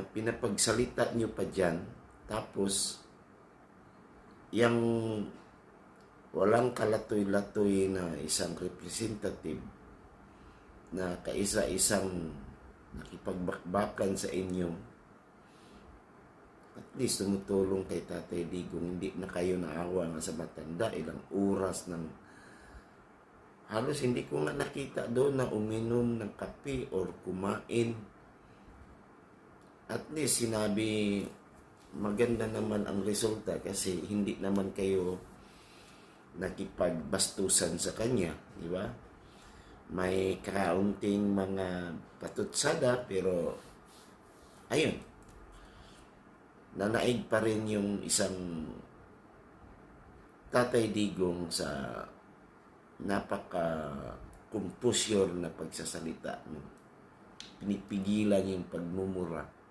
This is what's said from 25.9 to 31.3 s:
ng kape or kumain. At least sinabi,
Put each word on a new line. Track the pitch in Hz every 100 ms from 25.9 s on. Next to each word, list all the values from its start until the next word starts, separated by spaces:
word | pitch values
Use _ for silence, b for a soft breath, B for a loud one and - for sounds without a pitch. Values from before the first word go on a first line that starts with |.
| 120 120 117
ng | 104 -
kape | 95 - 143 131 -
or | 95 87 87 -
kumain. | 92 98 107 - 117 117 113 - - - - - - - - - - - - - - - - - - -
At | 117 -
least | 151 139 - 117
sinabi, | 110 107 101 110 107 104 101 92